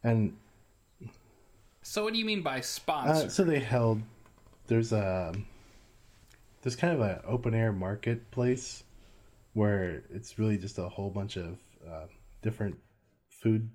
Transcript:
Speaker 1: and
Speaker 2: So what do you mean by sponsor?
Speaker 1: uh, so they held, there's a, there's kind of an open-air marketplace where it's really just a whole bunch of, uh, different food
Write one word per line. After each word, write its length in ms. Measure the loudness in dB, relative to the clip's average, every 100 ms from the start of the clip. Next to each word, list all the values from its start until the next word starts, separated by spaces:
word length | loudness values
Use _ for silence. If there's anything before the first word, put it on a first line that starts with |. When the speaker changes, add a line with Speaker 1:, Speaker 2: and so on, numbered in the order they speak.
Speaker 1:
and 320 | 4 4 4 0 _ _ _ _ _ _ -20 -20 -20 -20 -20 -20 -20 _
Speaker 2:
So 200 | -6 -2 0
what 80 |
do 60 | 0
you 60 | 0
mean 160 | 0
by 200 | 0 -2
sponsor? 640 | -4 -6 -2 0 4 4 2
Speaker 1:
uh, 40 |
so 140 | 2
they 160 | 4 4
held, 420 | 2 2 4 2 -2 -14 -20 -20 -20 -20 0
there's 240 | 2 4
a, 420 | 2 2 0 -2 -6 -10 -14 -20 -20 -20 -20 -20 -20 -20 -20 -20 -8
there's 120 | -6 0
kind 180 | 0
of 80 | 2
an 180 | 2 0 -2
open-air 460 | -2 2 2 2
marketplace 1120 | 0 -2 -2 -2 -4 -4 0 0 0 -4 -14 -18 -20 -20 -20 -20 -20 _
where 500 | 0 2 2 0 -6 -10
it's 280 | -12 -12 -2
really 180 | 0 0
just 200 | -2 -6
a 80 | -8
whole 220 | -6 -6
bunch 260 | -4 -6 -6
of, 200 | -8 -10 -16 -20 -14
uh, 180 | -14 -14 -20 -20 -6
different 360 | -6 -2 -6 -6 _ _ _ _ _
food 400 | -4 2 2 0